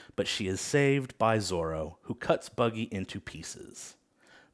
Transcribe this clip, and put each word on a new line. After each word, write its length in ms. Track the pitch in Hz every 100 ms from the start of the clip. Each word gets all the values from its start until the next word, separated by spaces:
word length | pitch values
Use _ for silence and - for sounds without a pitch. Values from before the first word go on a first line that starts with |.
| - -
but 120 | 95
she 180 | - 98
is 160 | 95
saved 560 | - 147 139 139 127 -
by 220 | 113 110
Zoro, 580 | 95 90 82 80 78 -
who 100 | -
cuts 360 | 117 - 165 -
Buggy 380 | - 120 110 113
into 280 | 98 92 101
pieces. 760 | - 78 85 - - - - - _ _ _ - _